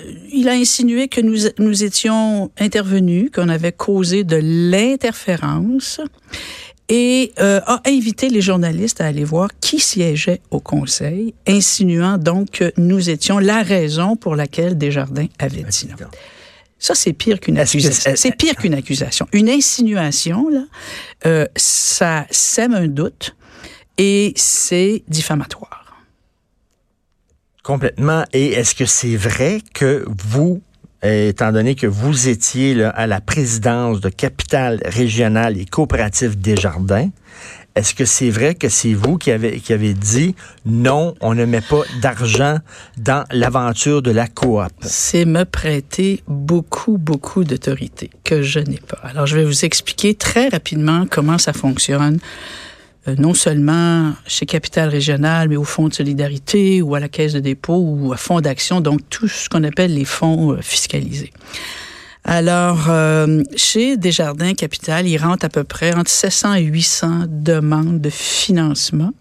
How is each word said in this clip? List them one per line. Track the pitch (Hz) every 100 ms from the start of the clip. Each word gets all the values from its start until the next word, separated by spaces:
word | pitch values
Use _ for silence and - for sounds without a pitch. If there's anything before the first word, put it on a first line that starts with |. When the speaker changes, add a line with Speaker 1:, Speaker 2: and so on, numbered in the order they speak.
| - 165 190
Speaker 1:
il | 277 247
a |
insinué | 247 247 - 240 233 269
que | -
nous, | 226 220 208 -
nous | 214 202
étions | 208 - 220 220 220 208 190 -
intervenus, | 202 220 196 196 180 175 254
qu'on | - 175
avait | 165 175
causé | 175 - 196 175 190
de | 185 160
l'interférence | 156 165 175 190 240 269 233 220 - 170 151 151 196 262 - - 302 _ _ - - - - - -
et, | 226 247 254 254 -
euh, | 196 202 190
a | 240 262
invité | 277 226 208 262
les | 220
journalistes | 190 185 170 165 220 -
à | 160
aller | 147 147
voir | 160 196 -
qui | - 302
siégeait | - 196 170 151 - 180 -
au | 147
Conseil, | - 151 139 - 147 175 226 - -
insinuant | 202 190 - 185 170 180 196
donc | 156 180 202
que | - 175 -
nous | 175 190 175
étions | 156 - 202
la | 196 214
raison | 185 190 156 156 185 226
pour | 180 151
laquelle | 143 - 175 170
Desjardins | 147 143 135 135 151 -
avait | 139 135
dit | 143 - -
non. | -
Speaker 2:
Évident. | - - - - - - _ -
Speaker 1:
Ça, | - 180
c'est | -
pire | 156 - 202
qu'une | - 151
Speaker 2:
Est-ce | 147
que | 147
Speaker 1:
accusation. | 143 139 135
Speaker 2:
c'est | 135
Speaker 1:
C'est | 262 -
pire | 320 285
qu'une | 196
accusation. | 143 - 139 131 - -
Une | 202 214
insinuation, | 285 277 - 226 208 156 143 170 180 311
là, | 285 277 - - - - - 165
euh, | 160 147 -
ça | - - - - 175 156 143
sème | - - - 233
un | 220 165
doute | 143 175 - - - - - - - _ -
et | 196 202 208 -
c'est | - - - 175 190 220 -
diffamatoire. | 160 - 151 - - - - - - _ _ _ _ _ _ _ _ _ _ _ _ _ _ _ _
Speaker 2:
Complètement. | - 139 131 - 143 160 -
Et | 131 139
est-ce | 110 113 -
que | -
c'est | - 123 113
vrai | 104 101 135 214 -
que | - 135 143 -
vous, | 104 104 123 165 180 - _ - - 101
étant | 107 104 98 110
donné | 110 113 135
que | 113
vous | 101 131 143 131
étiez, | 113 - 123 135
là, | 123 110
à | - 113
la | 98
présidence | - - 127 113 113 120 120 107
de | 98
Capital | - - - - 143 127 113 85
Régional | 107 123 110 113 110 117 101
et | 92
Coopérative | - 156 113 107 - 123 104
Desjardins, | 95 101 92 80 95 101 185 - - - - - - -
est-ce | 113
que | - 127
c'est | - 127
vrai | 107 139 175
que | 131
c'est | - 117 107
vous | 120 170
qui | -
avez, | 110 113 113
qui | -
avez | 110 107
dit « | 98 101 117 170 190 - - 110
Non, | 113 123 143 170 165
on | 110 113
ne | 120
met | 117
pas | 110 147 - 127
d'argent | 131 113 120 110 143 151 - - - -
dans | 113 139 -
l'aventure | 131 120 127 120 113 147 147
de | 127
la | 110 117
coop » ? | - 135 107 92 -
Speaker 1:
C'est | - - - 175 170
me | 160 180
prêter | - 160 147 139 - 190 196 -
beaucoup, | 143 143 170 156 - - 208
beaucoup | 156 143 - -
d'autorité | 170 127 - 135 - - - _
que | - 156
je | 139 151
n'ai | 147 139
pas. | - -
Alors, | - 139 143
je | 151
vais | 156
vous | 139
expliquer | 165 - - - 202 208
très | - 233 262
rapidement | 180 - 156 151 170 185
comment | - 151 170
ça | -
fonctionne, | 147 135 127 - 143 147 156 - - - - - - - _ -
euh, | 135
non | 151 175
seulement | 175 147 147 165 170 170 160 143 -
chez | - 143
Capital | 160 - - 160
Régional, | 147 143 143 151 165 160
mais | 147
au |
Fonds | 147 - 156
de |
solidarité | - 143 143 143 143 - 208 190 190
ou | 156 143
à |
la | 143
Caisse | - 156
de | 147
dépôt | 139 135 - 175
ou | 170 147 135
à | 123
Fonds | - 170
d'action, | 151 131 - 180
donc | 151 143 -
tout | - 214
ce | - -
qu'on | 170
appelle | 151 151 180
les | 151
fonds, | 135 - 160 160 156
euh, | 131
fiscalisés. | - - - 71 - 143 - - - - - - - - - - -
Alors, | 170 170 175 175 170 156
euh, | 165 156 156 156 156 139 -
chez | - 220 254 262
Desjardins | 180 165 156 147 175
Capital, | 190 147 - - 160 180
il | 160
rentre | 165 180 160
à |
peu | -
près | 139 - 165
entre | 170 170
sept | - 196
cents | - 208 202
et |
huit | 160 156
cents | 170 - 170 170 170
demandes | 156 151 160 151 156 160 170
de | 147
financement. | - - - - 180 156 143 - 156 170 277